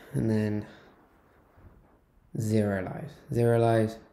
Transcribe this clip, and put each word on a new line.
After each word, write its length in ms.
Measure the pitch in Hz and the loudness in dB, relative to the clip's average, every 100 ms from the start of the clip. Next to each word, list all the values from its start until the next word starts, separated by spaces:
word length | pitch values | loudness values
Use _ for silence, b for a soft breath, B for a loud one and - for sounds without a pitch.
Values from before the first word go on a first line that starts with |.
| B | B
and 140 | 135 113 | -4 0
then 380 | 107 107 104 - b b b b b b b b b b b b b _ _ _ - | 0 0 -4 -8 b b b b b b b b b b b b b _ _ _ -8
zero 420 | 110 110 104 98 | 0 0 0 -2
lives. 300 | 92 - - - - | -6 -10 -14 -16 -6
Zero 280 | 117 117 117 | 0 2 4
lives, 380 | 117 113 110 - - | 4 4 0 -4 -18